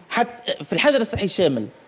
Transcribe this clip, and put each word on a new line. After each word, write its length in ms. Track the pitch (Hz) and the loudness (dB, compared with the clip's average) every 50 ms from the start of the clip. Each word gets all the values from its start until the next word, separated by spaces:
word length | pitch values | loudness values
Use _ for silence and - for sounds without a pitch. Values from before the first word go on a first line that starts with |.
| - - | -12 -4
حتى 540 | - 233 240 233 - - - - - - 151 | -2 -2 -2 -2 -4 -10 -8 -8 -6 -6 -6
في 80 | - | -4
الحجر 280 | 185 165 - 294 277 262 | -2 2 4 4 4 4
الصحي 240 | 226 - - - 202 | 2 0 -2 -2 -4
الشامل 420 | 180 - - 180 151 135 113 104 - - - - | -2 0 2 2 2 2 0 -6 -8 -12 -20 -20